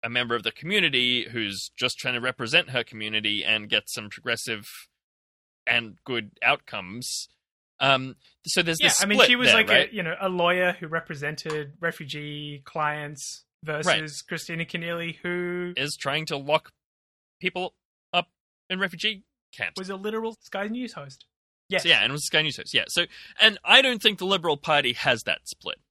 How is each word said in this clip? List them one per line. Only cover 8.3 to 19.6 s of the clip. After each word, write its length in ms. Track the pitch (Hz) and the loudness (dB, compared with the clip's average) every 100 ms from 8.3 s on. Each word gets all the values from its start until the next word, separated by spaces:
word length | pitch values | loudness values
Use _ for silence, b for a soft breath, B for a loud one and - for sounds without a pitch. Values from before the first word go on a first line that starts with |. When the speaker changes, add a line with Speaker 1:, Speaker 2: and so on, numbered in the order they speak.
| b - | b -2
Speaker 1:
so 160 | - | 0
there's 160 | 170 165 | 2 4
Speaker 2:
Yeah, 100 | 294 | 4
Speaker 1:
this 140 | - | 4
Speaker 2:
I 40 | 196 | 2
mean, 100 | 214 | 6
Speaker 1:
split 100 | 233 | 8
Speaker 2:
she 80 | 247 | 8
was 120 | 247 | 6
Speaker 1:
there, 80 | 226 | 6
Speaker 2:
like 140 | 214 | 6
Speaker 1:
right? 220 | - 285 | 4 4
Speaker 2:
a, 20 | |
you 100 | 214 | -2
know, 120 | 165 175 | -4 -2
a 80 | 196 | -2
lawyer 440 | 180 170 180 180 175 | 2 4 4 2 0
who 80 | 160 | -4
represented 840 | 160 156 147 143 156 160 156 143 151 | -6 -6 -6 -6 -6 -6 -6 -6 -4
refugee 840 | 170 160 147 151 147 147 147 143 | -4 -4 -10 -10 -8 -10 -10 -12
clients 800 | - 160 151 151 147 147 - - _ _ | -10 -2 -2 -2 -6 -10 -12 -14 _ _
versus 240 | 156 151 170 | -6 -2 2
Speaker 1:
Right. 240 | 143 156 143 - | 2 0 -10 -10
Speaker 2:
Christina 380 | 165 - 165 165 | -10 -6 -6 -6
Keneally, 520 | 175 170 170 170 160 | -6 -6 -6 -6 -6
who 500 | 180 175 175 180 175 175 | -6 -4 -4 -4 -6 -4
Speaker 1:
is 220 | 147 - | -6 -4
trying 280 | 143 147 160 | -4 -4 -4
to 100 | 151 | -6
lock 340 | 139 156 - _ _ _ _ _ _ _ | 2 0 0 _ _ _ _ _ _ _
people 320 | 180 180 185 _ _ _ _ | -4 -4 -6 _ _ _ _
up 160 | 175 175 _ _ _ _ | -2 -2 _ _ _ _
in 100 | 185 | -2
refugee 440 | 190 170 214 202 _ _ _ | -2 -2 -4 -4 _ _ _
camps. 260 | - | -8